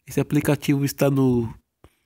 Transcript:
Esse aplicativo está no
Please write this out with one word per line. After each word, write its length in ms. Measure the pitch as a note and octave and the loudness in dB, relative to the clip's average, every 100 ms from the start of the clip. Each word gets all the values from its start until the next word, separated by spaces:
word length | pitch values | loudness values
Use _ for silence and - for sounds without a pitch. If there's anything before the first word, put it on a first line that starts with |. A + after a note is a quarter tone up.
| - | -8
Esse 140 | C3+ | -4
aplicativo 640 | C#3 D3 - C#3+ - C#3 | -2 0 0 0 0 0
está 260 | C#3 - C#3+ | -2 0 0
no 420 | C3+ C3 B2 A2+ - _ _ - _ | 2 2 2 -2 -8 _ _ -20 _